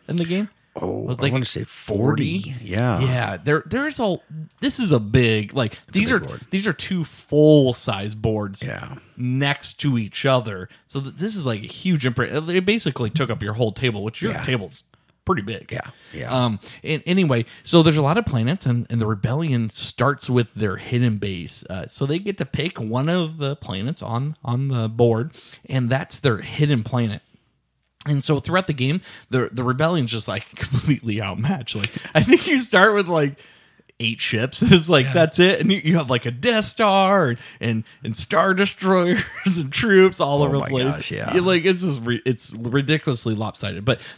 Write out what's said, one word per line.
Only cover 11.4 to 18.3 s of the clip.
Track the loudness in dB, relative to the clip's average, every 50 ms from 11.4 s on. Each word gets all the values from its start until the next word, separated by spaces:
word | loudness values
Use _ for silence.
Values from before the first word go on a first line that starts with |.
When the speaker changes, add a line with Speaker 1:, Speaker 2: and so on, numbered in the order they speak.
| -4
Speaker 1:
like, | -4 -4 -4
a | -6 -10
huge | -12 -6 -2 0 0 2 0
imprint. | 0 0 0 -2 -2 -2 -4 -4 -2
It | -2 0 2
basically | 0 0 0 -2 -4 -4 -2 -4 -2
took | -2 -2 -2 -2
up | -4 -4
your | -4 -4 -2
whole | -2 -2 -2
table, | -2 -2 -2 -2 -2 -4
which | -6 -8 -8 -6
your | -6 -6
Speaker 2:
Yeah. | -6 -6
Speaker 1:
table's | -4 -4 -4 -4 -4 -8 -14 -16 -18 _ _ _ _ _ _ _ -4
pretty | -4 -2 -2
big. | -4 -6 -8 -10 -12 -10
Speaker 2:
Yeah, | -10 -10 -10 -12 -16 _ -20 -18 -14
yeah. | -12 -8 -4
Speaker 1:
Um, | 0 0 0 0 0 -4 -8 -14 -18 -10
and | -6 -6 -6 -4 -2
anyway, | 0 2 4 4 4 2 0 0 -4 -8 -12
so | 0 4 6 6
there's | 8 6 6 4
a |
lot | 4 2 2
of | 0 0
planets, | 0